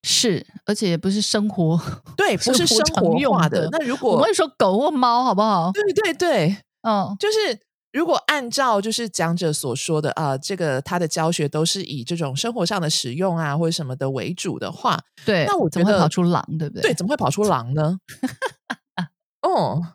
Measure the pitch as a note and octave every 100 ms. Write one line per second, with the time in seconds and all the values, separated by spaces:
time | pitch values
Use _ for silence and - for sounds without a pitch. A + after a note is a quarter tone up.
0 | - - A#3+ D#3 - - - G#3 G3+ E3
1 | F#3+ G3+ G3+ A3 G#3 G3 D#3+ E3 - -
2 | - - A4 G#3 - B3+ E4+ A3 - G#3+
3 | F#3 - C#4 A3+ D#3 F#3+ D#3 D#4+ C4+ C4
4 | - - F4 G4 D#4+ _ D4+ G3 D4 D4
5 | B3 A#3 B3+ G3 A3 G3 E3+ F#3+ G#4 F4+
6 | G#4 E4 F4 B3 D#3+ G3 _ _ A3+ G3+
7 | F#3 G3 G4+ A4 G4+ G#3+ _ _ _ C4
8 | E4 C#4 - D4 A#3+ C#4 C4 G#3 G#3 A3
9 | A#3 - E3 E3+ E3+ D3+ C#3 A#2+ - D#3
10 | D3+ - D3+ C3+ - F#3+ E3 C3 - F3+
11 | E3 - D#3+ E3+ D3 D#3 E3 - - C#3+
12 | A#2+ E3+ D3 C3 A#3 A#3+ F3 E3 D#3+ D#3+
13 | C3 C3 F#3 E3 D#3 C#3+ E3 E3+ C#3+ C3
14 | C3+ C3 G#2 F3+ G3 B2 G2 - B3 E3+
15 | - _ - F#3+ D3+ G4 F#3 F3 F#3 G3+
16 | D#3+ - F3 D#3+ - D#3 D#3 - - D#3+
17 | F#3 D4 E3 F#3+ G#3 D3 A#2+ D3 D#3 F#3+
18 | - - C4 - B4 - _ - _ -
19 | E3+ _ _ _ - E4 C#3+ B2+ E3+